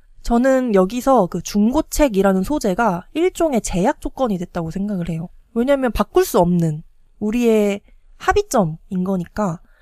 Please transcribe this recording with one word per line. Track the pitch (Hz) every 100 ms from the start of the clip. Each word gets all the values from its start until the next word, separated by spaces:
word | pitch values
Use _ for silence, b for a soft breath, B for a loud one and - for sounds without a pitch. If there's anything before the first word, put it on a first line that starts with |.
| - -
저는 | - 233 262 262 254
여기서 | 196 185 240 269 262 180
그 | 175
중고책이라는 | - 208 208 277 320 - 294 190 196 190
소재가 | 190 294 220 180 233 175 -
일종의 | 302 359 - 330 247
제약 | - 190 202 302
조건이 | 294 - 254 185
됐다고 | 175 185 165
생각을 | 185 202 196 170
해요. | 160 180 - _
왜냐면 | 226 254 277 254
바꿀 | - 208 - 370
수 | 233
없는 | 175 175 165 156 - _ _ -
우리의 | 208 233 240 220 208 202 - - _ -
합의점인 | - 415 403 247 175 160 - 185 180
거니까. | 190 170 - 208 165 - b